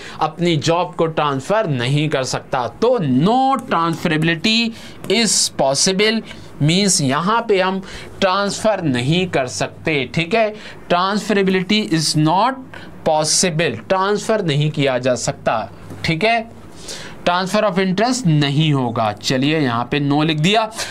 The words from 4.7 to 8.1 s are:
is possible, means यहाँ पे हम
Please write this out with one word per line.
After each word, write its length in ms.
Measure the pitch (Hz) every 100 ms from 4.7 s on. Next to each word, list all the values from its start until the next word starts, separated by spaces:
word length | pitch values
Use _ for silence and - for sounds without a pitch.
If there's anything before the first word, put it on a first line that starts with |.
| 226 - - -
is 400 | 214 220 - - -
possible, 600 | 135 135 190 190 214 226 214 - - -
means 400 | 147 180 202 175
यहाँ 440 | 135 143 180 226 226
पे 120 | 196
हम 200 | 185 190 - - -